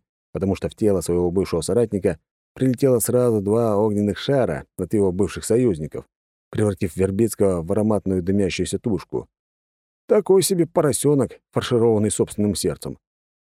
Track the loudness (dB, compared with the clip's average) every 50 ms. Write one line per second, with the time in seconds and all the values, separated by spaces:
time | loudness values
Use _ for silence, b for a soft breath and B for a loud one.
0 | _ _ _ _ _ _ -8 -4 -2 -2 -2 -2 -4 -8 -4 0 0 2 2 0
1 | 0 0 0 0 0 0 0 -2 -2 -2 -2 -4 -2 0 0 0 0 0 -2 -2
2 | -2 -2 -4 -4 _ _ _ _ _ _ -6 -2 0 0 0 2 2 2 2 2
3 | 0 0 0 2 2 2 2 0 0 0 0 2 2 2 2 2 2 2 0 0
4 | 0 0 -2 -4 -2 0 0 0 0 0 -2 -6 -10 _ _ -8 -6 -2 0 2
5 | 2 2 2 0 -2 -2 -4 -6 -2 0 2 2 2 2 0 -2 -6 -10 -12 -14
6 | -16 _ _ _ _ _ _ _ _ -8 -4 -2 -2 -2 -2 -2 -4 -4 -2 -2
7 | -2 0 0 0 0 0 0 2 0 2 2 0 -2 -2 0 0 0 0 0 0
8 | -2 -2 -2 -2 0 0 0 0 0 0 -2 -4 -4 -4 -4 -6 -4 -4 -4 -4
9 | -6 -6 -8 -8 -8 _ _ _ _ _ _ _ _ _ _ _ _ _ _ _
10 | _ 0 2 2 4 4 4 4 4 2 0 0 0 0 0 0 2 0 0 0
11 | 0 2 2 2 0 -2 -4 -12 _ _ -6 -4 -2 0 2 2 4 4 4 2
12 | 2 0 0 0 -2 -2 0 -2 -2 0 0 -2 -2 -4 -4 -4 -10 -12 -12 -14
13 | _ _ _ _ _ _ _ _ _ _ _